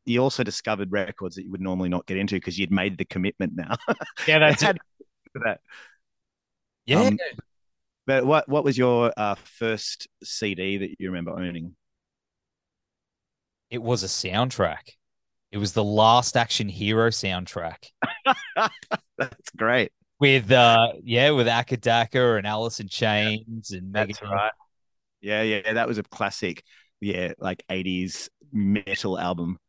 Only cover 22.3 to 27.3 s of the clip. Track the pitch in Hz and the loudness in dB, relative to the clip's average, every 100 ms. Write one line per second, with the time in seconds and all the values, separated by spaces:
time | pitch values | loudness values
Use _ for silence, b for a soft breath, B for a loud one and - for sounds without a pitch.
22.3 | 110 101 107 113 - 101 - 110 107 107 | 2 -2 -4 -4 -8 -10 -2 0 2 0
23.3 | 107 110 113 - 95 95 107 107 104 104 | -2 -8 -12 -10 -12 -6 -4 -4 -6 -4
24.3 | 98 107 - _ _ _ _ _ _ 101 | -2 -2 -6 _ _ _ _ _ _ -4
25.3 | 107 110 107 98 113 117 107 98 - 101 | -2 0 -2 -2 -2 -2 -2 -6 -6 -6
26.3 | - 92 82 _ b b - 101 90 90 | -4 -6 -6 _ b b -10 -6 -4 -6